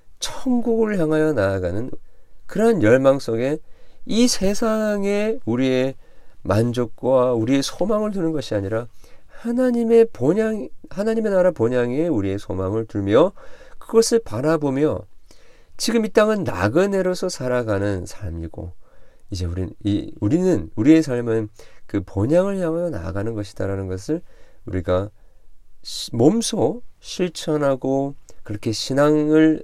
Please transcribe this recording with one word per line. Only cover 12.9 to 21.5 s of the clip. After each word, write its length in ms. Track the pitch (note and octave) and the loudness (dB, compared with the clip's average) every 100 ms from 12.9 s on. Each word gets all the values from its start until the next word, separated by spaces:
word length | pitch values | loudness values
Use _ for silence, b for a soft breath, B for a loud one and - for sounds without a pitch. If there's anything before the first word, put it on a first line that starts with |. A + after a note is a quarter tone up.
| G#2 G2 A#2 F#3 B B B B B | -2 4 4 4 B B B B B
그것을 420 | - A3+ A3+ A#3 | 2 2 4 2
바라보며 800 | - G#2+ D#3 D#3+ D3 C3 D3+ F#2 - - - b b b b - | 0 -2 0 2 0 2 0 0 -8 -18 -18 b b b b -6
지금 280 | - A3+ | 0 0
이 40 | G#3+ | 2
땅은 360 | G#3+ G#3+ G#3+ | 4 4 2
나그네로서 840 | A#2+ F2+ G2+ D3 G3 F#3+ F#3 F3+ F#3 | -2 0 2 2 2 2 0 -2 -4
살아가는 800 | - B2+ B2 A2 G2 G2+ F#2+ F2 | -4 -2 -2 0 0 0 -2 -6
삶이고 680 | - F2+ E2 E2 - F2 - b b b b b | -8 -8 -8 -8 -10 -12 -12 b b b b b
이제 140 | F#2 | -6
우린, 280 | F2+ F2 F#2 - | -4 -4 -6 -4
이, 280 | G2+ G#2 - - | -2 -2 -4 -2
우리는, 500 | G#2 E3 F#3 C#3+ D#2+ | 0 2 2 2 -2
우리의 280 | - B2+ D#3+ | 0 6 6
삶은 480 | D3 A#2+ A#2+ A2+ G#2+ | 4 -2 0 -2 -2